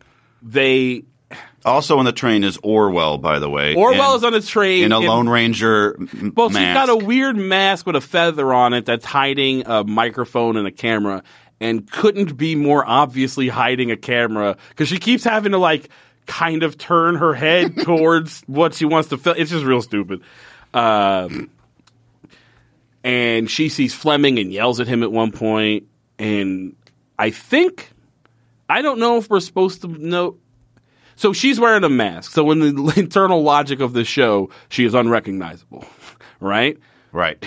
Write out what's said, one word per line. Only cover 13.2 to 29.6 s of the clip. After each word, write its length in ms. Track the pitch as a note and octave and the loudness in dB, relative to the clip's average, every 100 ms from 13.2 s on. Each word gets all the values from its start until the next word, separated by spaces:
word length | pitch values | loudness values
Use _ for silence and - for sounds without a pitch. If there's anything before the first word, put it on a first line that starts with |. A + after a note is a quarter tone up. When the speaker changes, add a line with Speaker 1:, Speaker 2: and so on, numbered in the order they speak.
| C3 C#3 B2+ | -4 -2 -4
Speaker 1:
hiding 420 | A2+ A#2+ B2+ A#2+ | -2 -2 0 -2
a 60 | A2 | -4
camera, 600 | - A#2+ A#2 A2 G#2 F#2+ - - | -4 -2 -2 -2 -2 -4 -10 -6
'cause 120 | D3 | -4
she 100 | F3+ | -2
keeps 260 | G#3+ B3 | 0 0
having 280 | A#3+ A3 G#3 | 0 -2 0
to, 60 | F#3+ | 0
like, 300 | F3+ D#3 D3+ - _ _ - | 2 0 -4 -20 _ _ -14
kind 360 | - E3 D#3+ | -4 -4 -2
of 140 | D#3 - | -4 -4
turn 380 | - F3 E3 E3 | -2 0 2 0
her 160 | E3 | 0
head 400 | C3 D#3 F3 E3+ E3+ | 0 2 2 0 -2
Speaker 2:
<laughs> 60 | |
Speaker 1:
towards 600 | - E3 D#3+ E3 D#3+ - - | -2 2 2 2 -2 -10 -6
what 280 | C#3 E3 | 0 0
she 100 | - | 0
wants 240 | D3+ D#3+ D#3 | 0 0 0
to 60 | C3 | -4
film. 180 | F3+ D#3+ | -2 -2
It's 120 | D#3 | -2
just 140 | E3 | -2
real 180 | C3+ B2 | 0 0
stupid. 380 | A2+ G#2 F#2 F#2 - - - - _ | 0 -4 -6 -8 -14 -20 -20 -20 _
Um, 760 | A#2+ A#2 G#2+ G2 F#2+ F2+ - - _ _ _ _ _ _ _ - _ _ _ _ _ _ _ | -2 2 2 2 0 -4 -10 -14 _ _ _ _ _ _ _ -20 _ _ _ _ _ _ _
and 460 | B2+ B2 A#2+ A2+ A2+ | -4 -2 0 0 -2
she 180 | - D#3 | -2 -4
sees 260 | - B2+ | -2 -2
Fleming 440 | - D3+ C#3+ C#3+ B2 | -2 0 2 2 2
and 140 | F#2 | -2
yells 280 | G2 A#2+ A#2+ | -2 -2 -2
at 60 | A#2+ | -2
him 160 | A#2+ | -2
at 80 | A2+ | 0
one 200 | A2 A2+ | 0 -2
point, 520 | - A2 A2 G#2+ G#2+ - _ _ - | -2 -2 0 0 -2 -6 _ _ -8
and 580 | G#2+ G#2 G2 F#2+ F#2 - _ _ _ - | -4 -2 -2 -4 -8 -16 _ _ _ -4
I 120 | A3 | -4
think, 600 | - - C4+ F4+ F#4 - _ _ _ _ _ _ _ - | -4 -2 2 2 -2 -14 _ _ _ _ _ _ _ -4
I 120 | G3 | -2
don't 160 | D4 A#3+ | -2 0
know 200 | A#3 A#3 | 0 0
if 100 | G#3 | 0
we're 120 | G3+ | -2
supposed 420 | E3+ F#3 | -2 -2